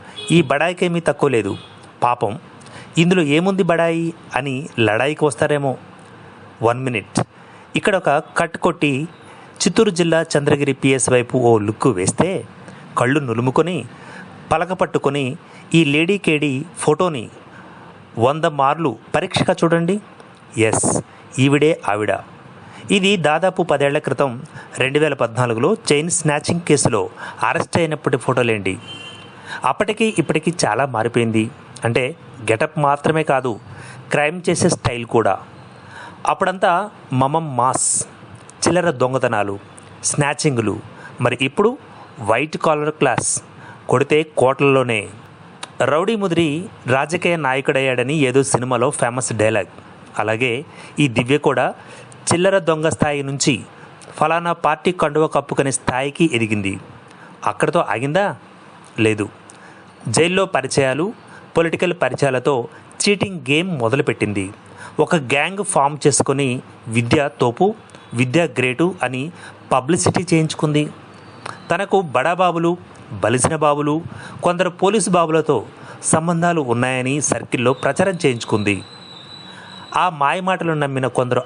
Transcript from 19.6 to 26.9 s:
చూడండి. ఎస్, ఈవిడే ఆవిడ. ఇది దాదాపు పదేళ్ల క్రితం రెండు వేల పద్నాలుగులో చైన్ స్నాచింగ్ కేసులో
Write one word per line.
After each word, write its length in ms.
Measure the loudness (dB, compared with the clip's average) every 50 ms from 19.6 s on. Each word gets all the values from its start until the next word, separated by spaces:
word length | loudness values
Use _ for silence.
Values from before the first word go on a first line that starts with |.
| 2
చూడండి. 360 | 2 2 2 2 0 -2 -2 -4 -10 -18 -20 -20 -20 -20 -20 -20 -8 -2 0
ఎస్, 440 | 0 2 2 0 0 0 -2 -2 -4 -6 -12 -20 -20 -10 -2 2
ఈవిడే 420 | 2 4 4 4 4 4 2 2 0 -2
ఆవిడ. 280 | -2 0 0 0 -2 -2 -6 -10 -20 -20 -20 -20 -20 -20 -20 -20 -20 -14 -4 0
ఇది 260 | 0 2 2 2 2 2
దాదాపు 460 | 2 2 2 2 2 0 0 0 0
పదేళ్ల 340 | 0 2 2 2 2 0 0
క్రితం 460 | -2 -2 0 0 0 0 -2 -4 -12 -14 -18 -20 -20 -12 -4 -2
రెండు 220 | -2 0 2 2
వేల 140 | 2 2 2
పద్నాలుగులో 640 | 0 -2 -2 0 0 0 0 0 0 2 0 0 0 0 0
చైన్ 180 | 0 2 0 0
స్నాచింగ్ 520 | -2 -2 0 0 0 -2 -2 -2 -4 -2
కేసులో 480 | 0 2 2 2 2 2